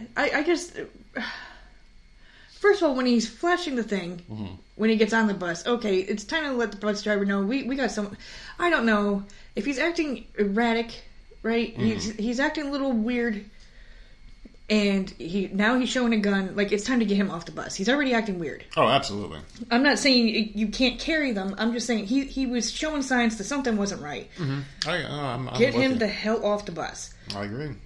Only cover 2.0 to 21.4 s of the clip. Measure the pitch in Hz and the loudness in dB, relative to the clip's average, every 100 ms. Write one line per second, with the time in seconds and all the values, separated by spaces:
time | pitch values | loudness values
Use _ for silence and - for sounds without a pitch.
2 | - - - - - - 403 392 320 254 | -20 -20 -20 -20 -20 0 4 6 4 2
3 | 254 240 - - 339 349 311 254 220 196 | 4 4 2 -2 0 0 0 -4 -2 -2
4 | 175 175 - 110 98 90 - - 220 220 | -4 -8 -10 -10 -10 -10 -14 -2 2 4
5 | 220 226 214 196 175 165 - 240 214 190 | 4 4 2 0 -4 -4 0 0 2 0
6 | 190 208 - 320 294 247 233 214 208 208 | 0 -4 -4 -4 -2 -2 -2 -2 -4 -2
7 | 214 202 202 202 196 269 233 269 240 214 | 0 0 2 0 0 0 -2 -2 -2 -2
8 | 202 - - - - - 349 311 226 208 | -6 -8 -16 -16 -14 -2 2 4 4 4
9 | 202 202 202 - - - 226 262 320 339 | 4 0 -4 -14 -12 -6 -4 0 0 0
10 | 302 247 - - 202 202 233 226 233 - | -2 -4 -6 -2 0 2 2 2 -2 -8
11 | - - - - 220 233 233 - 220 208 | -16 -20 -20 -8 -2 0 0 0 0 0
12 | 185 214 214 240 294 302 285 285 269 233 | -4 -4 -2 0 0 -2 -4 -2 0 0
13 | 214 247 233 202 - - - - - - | 0 0 0 -2 -8 -18 -20 -20 -20 -20
14 | - - - - - - - 214 202 196 | -20 -20 -20 -18 -20 -12 0 4 4 2
15 | 190 - 156 196 185 190 214 254 254 262 | 0 -6 -4 -2 -2 2 2 4 2 2
16 | 240 226 202 196 190 190 202 202 - 254 | 2 2 2 2 0 0 0 0 2 2
17 | 208 196 196 170 165 156 - - 190 285 | 4 2 2 -2 -10 -10 -8 -4 0 2
18 | 277 233 214 180 151 - - - 120 - | 2 2 0 -2 -4 -8 -6 2 4 4
19 | - 101 90 78 - - 233 240 285 233 | 2 -6 -6 -10 -14 -14 0 2 4 4
20 | 285 247 233 - 214 208 214 - 254 233 | 6 6 6 2 -2 -2 -2 2 0 0
21 | - 320 277 202 | -2 0 0 -2